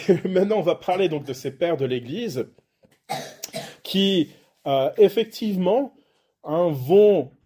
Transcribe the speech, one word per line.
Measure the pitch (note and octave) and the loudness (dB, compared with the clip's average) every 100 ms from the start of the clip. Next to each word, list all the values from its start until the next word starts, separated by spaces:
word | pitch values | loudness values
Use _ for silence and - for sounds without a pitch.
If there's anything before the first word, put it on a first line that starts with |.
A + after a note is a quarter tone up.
| - | 2
<laughs> | F3 F#3 | 0 2
maintenant, | F#3 G3+ G#3+ | 0 0 0
on | |
va | E3 D#3+ | 0 -2
parler | - F#3 F#3 | -2 0 0
donc | D3+ | -2
de | C3 | -8
ces | B2+ C#3 | -10 -10
pères | - E3+ D#3 | -4 -2 -2
de | C3 | -2
l'Église | B2+ A#2 F#3 A3+ B2+ - _ _ _ _ _ - - - - - - - - | -4 -6 -8 -8 -6 -8 _ _ _ _ _ -12 -12 -12 -16 -12 -12 -12 -16
qui, | - F#3+ G3 F#3+ C#3+ - _ _ C#3+ | -6 0 2 2 -2 -6 _ _ -2
euh, | C3+ C#3 - | 0 0 4
effectivement, | G3 A3+ A3 - A3 F#3+ F3+ A#3 C#4 _ _ _ _ _ | 4 4 -4 -4 -4 0 0 0 -2 _ _ _ _ _
hein, | D3 D#3+ F3 | -6 0 0
vont, | C#3 B2+ G3 G#3 F#3 B2+ _ | -2 4 6 6 4 -2 _